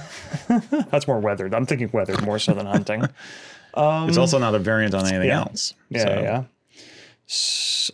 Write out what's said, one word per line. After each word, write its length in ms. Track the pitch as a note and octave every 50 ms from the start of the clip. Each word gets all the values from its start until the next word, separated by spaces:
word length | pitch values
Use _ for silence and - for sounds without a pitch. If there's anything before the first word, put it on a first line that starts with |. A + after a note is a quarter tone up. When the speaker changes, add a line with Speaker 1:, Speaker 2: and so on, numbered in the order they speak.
| - - - -
Speaker 1:
<laughs> 300 | - - D3+ - - -
That's 580 | A#3+ A3+ - - C#4+ D4+ G3+ - - C#3+ -
more 140 | C#3+ B2 G#2+
weathered. 320 | G#2 G#2 G2+ G2 F#2+ F#2+ A2
I'm 120 | A#2 C3
thinking 240 | - C#3+ B2 A#2+ G2+
weathered 300 | A#2 G#2+ F#2+ - G2 G2 G2+
more 140 | G#2 G#2+ G#2+
so 160 | - - -
than 100 | G2+ G2+
hunting. 400 | G2 G#2 G#2 G2 G#2 G#2+ A2+ - -
Speaker 2:
<laughs> 80 | - - - - - - - - - - - - -
Speaker 1:
Um, 340 | - D3 D3+ D#3 D#3 D#3+ E3
Speaker 2:
It's 80 | E3+ -
also 200 | - E3+ C#3 C3
not 160 | A#2+ A2 G#2+
a 40 | G#2
variant 360 | F2+ A2 A2 A2 G#2+ G2+ F#2+
on 120 | F#2+ F#2+
anything 220 | F#2+ F#2 F#2 F#2 C3
Speaker 1:
yeah. 120 | C#3 D#3+
Speaker 2:
else, 340 | - - - - - - - _ _ -
Speaker 1:
Yeah, 120 | - A#2 G#2+
Speaker 2:
so. 40 | - G2 G2+
Speaker 1:
yeah. 220 | - G2+ A2+ B2+ B2+ - _ _ _ _ _ - - - - - - - _ _ _ -
S-, 640 | - - - - - - - - - - - -